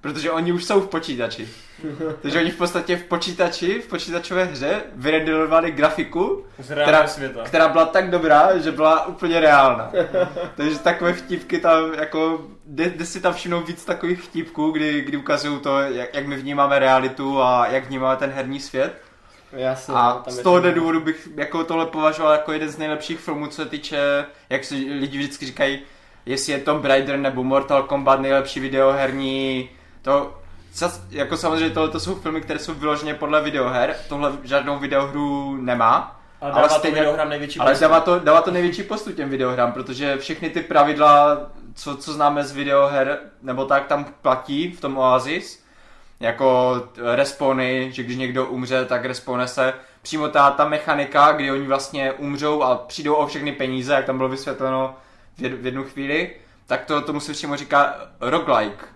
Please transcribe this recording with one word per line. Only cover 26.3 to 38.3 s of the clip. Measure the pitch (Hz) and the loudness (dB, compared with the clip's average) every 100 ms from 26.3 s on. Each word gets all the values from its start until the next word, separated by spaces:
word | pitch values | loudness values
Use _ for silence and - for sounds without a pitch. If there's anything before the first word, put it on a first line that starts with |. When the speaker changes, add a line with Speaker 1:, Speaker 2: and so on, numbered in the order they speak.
| 135 147 | -6 -4
Speaker 1:
je | 139 | -4
Tomb | 151 147 139 | 0 0 4
Raider | 135 139 139 | 2 2 -2
nebo | 135 127 | -2 -2
Mortal | 127 135 135 139 | 0 0 2 0
Kombat | 135 143 135 135 | 2 0 4 2
nejlepší | 135 139 139 139 | 4 0 0 -6
videoherní, | 131 135 135 139 135 135 135 135 135 131 127 - - - | -4 2 4 4 0 -2 -4 -2 -2 -4 -6 -16 -20 -10
to | - 139 - - - - - | 0 0 0 -12 -20 -20 -18
zas, | - 170 - - | -6 -4 -6 -12
jako | 143 139 160 | -6 -4 -2
samozřejmě | 170 160 160 | -2 0 0
tohle | 160 156 | 0 -2
to | 156 | -2
jsou | 175 190 | -6 -6
filmy, | 165 160 | -4 -6
které | 151 156 | -6 -8
jsou | - | -8
vyloženě | 151 151 147 151 | -4 -2 -2 -4
podle | 147 147 151 | -6 0 0
videoher, | 147 143 127 127 135 - - | 0 -2 0 0 0 -2 -8
tohle | - 143 139 | -4 -4 -4
žádnou | 127 139 139 143 | -2 -2 -2 -6
videohru | 139 139 139 147 143 143 139 135 | 0 0 0 -4 -4 -4 -6 -6
nemá. | 123 120 113 143 - - - - | -4 2 4 4 0 -16 -20 -10
Speaker 3:
A | 143 | -2
Speaker 1:
Ale | 120 | 2
Speaker 3:
dává | 147 | 4
to | |
Speaker 1:
stejně, | 151 165 151 | 4 2 2
Speaker 3:
videohrám | 151 151 151 | 2 2 -2
největší | 147 147 - | -4 -8 0
Speaker 1:
ale | 131 | 2
Speaker 3:
postup. | 135 | 6
Speaker 1:
dává | 156 165 | 6 6
to, | 170 175 | 6 2
dává | 151 | 6